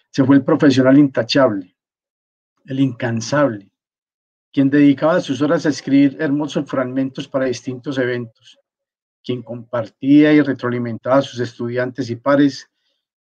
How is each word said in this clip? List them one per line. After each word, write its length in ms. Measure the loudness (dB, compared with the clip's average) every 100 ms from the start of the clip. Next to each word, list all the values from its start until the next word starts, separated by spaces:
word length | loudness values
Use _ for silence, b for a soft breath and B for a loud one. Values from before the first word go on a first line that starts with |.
| _
Se 140 | -2
fue 140 | 4 4
el 60 |
profesional 540 | 2 2 2 4 4 4
intachable, 800 | 4 0 -2 0 0 0 -10 _ _ _ _ _ _ _ _ _ -8
el 140 | -2
incansable, 880 | -2 -2 -6 -4 -2 -2 -2 -4 -14 _ _ _ _ _ _ _ _
quien 180 | 0 2
dedicaba 480 | 4 4 4 0 0
sus 220 | -2 -2
horas 240 | 0 0 -2
a 40 |
escribir 480 | -4 0 2 2 0
hermosos 480 | -4 -2 -4 -6 -6
fragmentos 600 | -6 -4 -4 -6 -8 -8
para 180 | -4 -4
distintos 520 | -6 -8 -10 -8 -4
eventos, 580 | -4 -4 -10 _ _ _ _ _ _ _ _ _
quien 200 | -10 -10
compartía 880 | -10 -16 -10 -8 -8 _ 4 6 6
y 80 | 4
retroalimentaba 760 | 2 -2 -4 -4 -6 -6 0 0
a 40 |
sus 180 | 0 -6
estudiantes 680 | -8 -8 -6 -4 -6 -6 -8
y 60 | -4
pares 560 | 0 2 2 0 -18 _ _ _ _ _